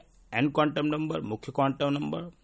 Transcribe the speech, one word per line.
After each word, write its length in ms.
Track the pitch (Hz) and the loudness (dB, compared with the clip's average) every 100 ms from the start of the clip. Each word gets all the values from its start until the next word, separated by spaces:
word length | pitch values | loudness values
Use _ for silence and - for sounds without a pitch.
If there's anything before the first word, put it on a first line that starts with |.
| - - - | -4 -20 -6
N 160 | 113 147 | 0 2
quantum 360 | 139 151 151 151 | 4 2 2 0
number, 360 | 151 156 160 | 0 -2 -4
मुख्य 300 | 104 107 - | -4 -6 -4
quantum 380 | 139 135 135 143 | 0 0 2 0
number, 400 | 143 147 160 170 - | 0 -2 -4 -6 -14